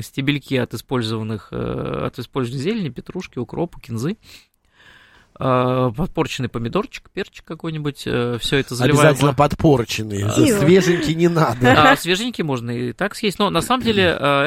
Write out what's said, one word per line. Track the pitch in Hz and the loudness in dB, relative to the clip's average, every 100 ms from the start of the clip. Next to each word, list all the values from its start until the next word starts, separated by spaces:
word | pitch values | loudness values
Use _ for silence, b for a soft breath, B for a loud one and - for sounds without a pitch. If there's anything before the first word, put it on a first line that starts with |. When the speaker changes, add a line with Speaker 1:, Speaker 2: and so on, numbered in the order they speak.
Speaker 1:
стебельки | 113 - 135 143 - 131 | -8 -4 -2 -2 -2 -2
от | 120 | -2
использованных, | 117 - 127 110 113 110 110 - | -6 -6 -4 -2 -4 -4 -8 -8
э, | 120 120 127 127 135 131 | -8 -6 -6 -6 -6 -6
от | - | -8
использованной | 120 143 120 135 | -10 -6 -6 -4
зелени, | 147 233 165 | -4 -4 -6
петрушки, | 123 - 180 - - | -10 -12 -12 -10 -10
укропа, | 117 - 175 135 | -8 -6 -8 -8
кинзы, | - 113 139 220 b b b _ b b b b b b b - | -10 -6 -6 -8 b b b _ b b b b b b b -6
э, | 131 127 123 127 127 113 | 0 2 2 0 0 -2
подпорченный | 180 - 131 - 123 | -4 -2 -4 -4 -6
помидорчик, | 120 117 175 247 - - | -6 -4 -4 -4 -10 -14
перчик | - 202 - | -10 -10 -14
какой-нибудь, | - 165 170 156 147 139 - | -16 -12 -8 -6 -6 -6 -4
э, | 123 120 120 | -2 -2 -4
всё | - 143 | -2 -2
это | 135 | -2
заливаем | 120 147 143 151 | 0 4 6 6
Speaker 2:
Обязательно | 139 147 | 4 2
Speaker 1:
в | 135 | 2
Speaker 2:
подпорченный. | 120 - 165 135 110 - 110 101 | 0 2 2 2 0 -6 -6 -4
Speaker 3:
Ию. | 101 110 311 214 | 0 4 4 4
Speaker 2:
Свеженький | 147 190 170 175 294 | 6 6 6 2 0
не | 160 170 | 2 2
надо. | 165 151 117 127 254 151 | 4 0 2 4 6 6
Speaker 1:
А, | - | 4
свеженький | 165 185 247 - | 0 -2 -2 -4
можно | 165 131 117 | -4 -4 -4
и | 120 123 | -6 -6
так | 120 202 | -4 -6
съесть, | - 214 - | -4 -4 0
но | 202 | 0
на | 165 | 0
самом | - 254 | 0 0
деле, | 226 208 180 - | 0 2 2 2
э, | 143 139 | 2 2